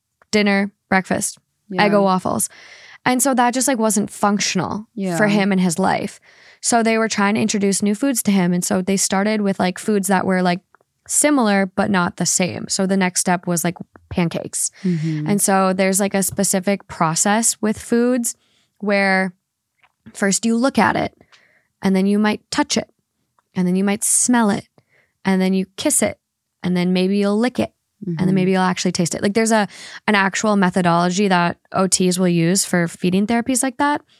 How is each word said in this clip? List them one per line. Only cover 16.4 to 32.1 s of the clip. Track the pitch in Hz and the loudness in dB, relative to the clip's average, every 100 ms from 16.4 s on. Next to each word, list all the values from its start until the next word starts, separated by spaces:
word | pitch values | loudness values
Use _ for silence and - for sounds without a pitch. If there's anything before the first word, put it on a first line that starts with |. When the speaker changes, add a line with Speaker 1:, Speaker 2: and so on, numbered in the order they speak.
| 190 190 196 196 - | -2 -2 -2 -4 -6
Speaker 1:
process | - 165 160 208 214 226 - | -4 -2 0 0 0 0 -2
with | 214 220 | -4 -4
foods | - 233 247 254 233 - _ _ _ _ | -2 0 0 0 -4 -10 _ _ _ _
where | 202 202 196 190 190 - _ _ _ _ _ _ - | -2 0 2 0 -2 -6 _ _ _ _ _ _ -18
first | - 196 185 226 | -4 -2 0 0
you | 233 | 0
look | 269 233 | 0 2
at | - - | 2 2
it, | - - _ - _ _ _ _ | -4 -8 _ -20 _ _ _ _
and | 196 190 | 0 2
then | 196 | 2
you | 208 | 2
might | 214 208 _ | 0 -2 _
touch | - 294 - | -4 -2 -4
it, | - _ _ _ _ _ _ - | -6 _ _ _ _ _ _ -2
and | 180 | 0
then | 185 | 0
you | 202 | 0
might | 208 | -2
smell | - - - 240 214 | -2 0 2 2 2
it, | - - _ _ _ _ _ | 0 -6 _ _ _ _ _
and | - 190 | 0 2
then | 190 | 2
you | 190 185 - | 0 -2 -4
kiss | 302 - | -2 0
it, | - - _ _ _ _ | -2 -4 _ _ _ _
and | 180 180 | -2 0
then | 180 | 0
maybe | 185 185 202 | 0 0 0
you'll | 202 208 | 0 0
lick | 240 - | 0 -2
it, | - _ _ _ 175 | -6 _ _ _ -8
and | 160 | -2
then | 185 | 0
Speaker 2:
Mm-hmm. | 190 | 2
Speaker 1:
maybe | 185 | 2
you'll | 190 | 2
actually | 185 180 185 | 0 0 -2
taste | 175 165 - | -2 -2 -2
it. | |
Like, | 208 | -2
there's | 226 226 | 0 2
a, | 226 196 - - - - | 0 0 -6 -20 -8 0
an | 202 | 2
actual | 190 - 220 202 | 2 0 0 2
methodology | 180 190 180 170 180 180 202 | 2 2 2 2 2 0 2
that | 180 175 - _ | 2 0 -4 _
O | - 190 | -2 0
Ts | - 185 | 2 0